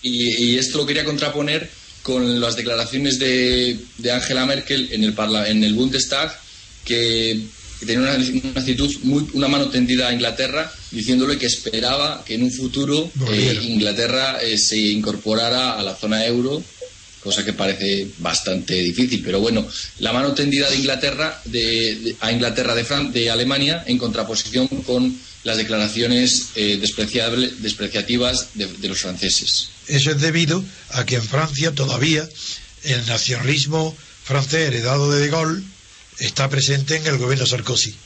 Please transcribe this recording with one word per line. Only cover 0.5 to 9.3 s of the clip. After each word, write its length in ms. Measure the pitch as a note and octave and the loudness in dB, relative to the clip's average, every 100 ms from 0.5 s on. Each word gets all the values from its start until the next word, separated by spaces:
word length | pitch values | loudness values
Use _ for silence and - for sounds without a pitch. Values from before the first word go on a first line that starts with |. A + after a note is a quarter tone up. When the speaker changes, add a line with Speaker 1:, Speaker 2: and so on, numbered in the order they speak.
Speaker 1:
y 60 | B2 | 2
esto 180 | B2+ D3+ | 0 -2
lo 80 | D3+ | 0
quería 180 | D3 D3+ | 0 0
contraponer 640 | D3 D3 D3 D3 D#3 E3 - - - | -2 -2 -2 -2 -2 -4 -16 -20 -12
con 360 | - B2+ B2 A#2+ | -2 0 2 2
las 160 | A#2 A#2 | 0 -2
declaraciones 640 | A#2 A#2 A2+ C3+ C#3+ B2+ | -2 -2 -2 0 0 0
de, 600 | C3 B2+ B2+ B2 B2 A2 - - | 2 2 4 2 2 -2 -8 -6
de 160 | A#2+ | -2
Angela 320 | B2 - C3 | 0 0 0
Merkel 440 | C3 C3+ - C3+ B2+ | 0 -2 -2 -2 -2
en 100 | A2 | 0
el 120 | G#2+ | 0
parla-, 340 | G#2+ G#2+ G#2+ G#2 | 2 0 0 2
en 160 | G#2+ | 4
el 80 | G#2+ | 4
Bundestag, 680 | G#2+ C3 C3 - C3+ D#3 - - - - - | 4 2 2 -2 -2 -2 -6 -18 -20 -20 -16
que, 560 | - A#2 A#2 A2+ A2+ A2 G#2+ - - - | -4 0 2 2 2 -2 -4 -14 -16 -12
que 60 | A2 | -2
tenía 160 | A#2 | 2
una, 100 | C3 C3+ | 2 2
una 440 | B2+ C3 C3+ C3+ | 2 0 -2 -4
actitud 340 | C3 B2 C#3+ - | -2 0 0 0
muy, 240 | C3 C#3+ - | 2 2 2